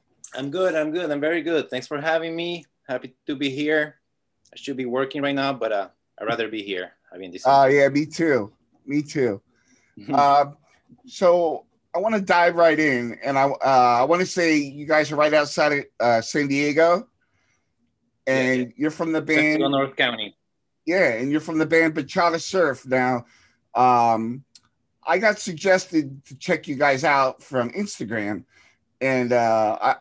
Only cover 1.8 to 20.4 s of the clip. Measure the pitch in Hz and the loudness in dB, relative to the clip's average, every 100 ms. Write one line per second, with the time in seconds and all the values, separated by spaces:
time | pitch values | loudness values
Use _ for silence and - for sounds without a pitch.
1.8 | - 143 156 160 165 165 170 175 - _ | -8 -6 -2 -2 -2 -6 -6 -8 -14 _
2.8 | - 127 123 _ - 135 139 135 151 156 | -8 -8 -8 _ -8 -4 -4 -4 0 0
3.8 | 151 - _ _ _ _ _ - - 131 | -2 -8 _ _ _ _ _ -16 -10 -8
4.8 | 127 127 135 151 139 139 139 127 113 104 | -4 -4 -4 -4 -4 -2 -4 -4 -4 -4
5.8 | 95 _ _ - 107 113 107 110 101 92 | -6 _ _ -12 -6 -4 -6 -8 -8 -8
6.8 | 90 _ _ 90 92 92 127 139 135 143 | -8 _ _ -18 -16 -4 2 4 6 6
7.8 | 139 143 151 - 165 131 101 _ _ _ | 4 2 -4 -2 0 0 -2 _ _ _
8.8 | - 147 147 156 123 98 _ _ _ _ | -6 -6 -4 -2 -2 -2 _ _ _ _
9.8 | _ - 101 143 139 143 143 - _ _ | _ -18 -4 2 4 4 2 -4 _ _
10.8 | _ _ 247 - 185 175 165 139 - _ | _ _ -18 0 4 4 2 -4 -12 _
11.8 | _ 175 208 220 190 175 170 170 165 151 | _ -4 -2 -2 2 4 4 6 4 4
12.8 | 156 127 120 - 127 135 139 - 135 131 | 2 0 -4 -6 -4 0 0 0 2 4
13.8 | 123 120 135 175 180 180 165 151 143 143 | 6 4 2 2 0 0 2 2 -2 -8
14.8 | 147 156 143 147 151 151 147 - 151 143 | 0 0 2 2 2 2 0 0 0 0
15.8 | - - 117 117 - 151 143 139 147 143 | -6 -2 2 2 0 -2 -2 0 0 2
16.8 | 165 180 247 _ _ _ _ _ _ _ | 4 2 -2 _ _ _ _ _ _ _
17.8 | _ _ _ _ - 131 127 131 120 - | _ _ _ _ -2 0 0 -2 -4 -4
18.8 | 151 156 165 160 143 156 151 151 139 139 | -4 -2 -4 -4 0 0 2 0 0 0
19.8 | 139 - 127 110 104 _ | -2 -2 -2 -4 -10 _